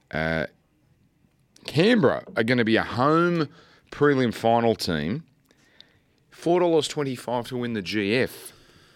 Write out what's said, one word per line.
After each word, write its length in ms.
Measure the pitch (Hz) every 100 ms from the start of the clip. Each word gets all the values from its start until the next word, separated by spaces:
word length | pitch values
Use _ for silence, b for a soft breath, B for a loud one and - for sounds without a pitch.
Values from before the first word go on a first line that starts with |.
| _
Uh, 340 | 71 80 80 73 - _ _ _ _ _ _ _ _ _ _ -
Canberra 580 | 139 196 247 135 71 - -
are 80 |
gonna 220 | 113 123 110
be 100 | 107
a 80 |
home 640 | 85 104 135 160 175 170 147 b b b b
prelim 420 | - 147 135 123
final 420 | 101 113 117 117 107
team. 480 | - 80 76 135 - _ _ b b b b b b b _
Four 280 | - 160 175
dollars 280 | 175 165 -
twenty-five 600 | - 139 123 - 123 117
to 80 | 127
win 160 | 120
the 80 | 113
G 340 | 85 104 98 120
F. 360 | 110 - - - b b b